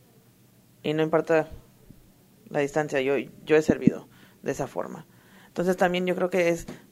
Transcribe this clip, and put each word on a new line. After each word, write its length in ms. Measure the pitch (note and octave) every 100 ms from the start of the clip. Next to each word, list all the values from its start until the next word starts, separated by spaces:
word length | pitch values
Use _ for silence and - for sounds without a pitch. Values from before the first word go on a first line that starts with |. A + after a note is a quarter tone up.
| _ _ _ _ _ _ _ _
Y 100 | D3+
no 80 | D#3
importa 480 | D#3 D#3+ D#3 D#3+ D#3 - - _ - - - _ _ _ -
la 100 | D3
distancia, 420 | C#3 D#3 D3+ C#3+
yo, 140 | C3 C3+
yo 380 | - - - D#3
he 60 |
servido 460 | D#3 C3 C3 - - - - _
de 80 | -
esa 160 | C#3 C3
forma. 400 | - - B1+ - - - - -
Entonces, 300 | - F3 F3+
también 280 | F#3 F3+ F3+
yo 100 | F3+
creo 140 | F3+
que 200 | F#3 E3+
es 180 | E3+ - - -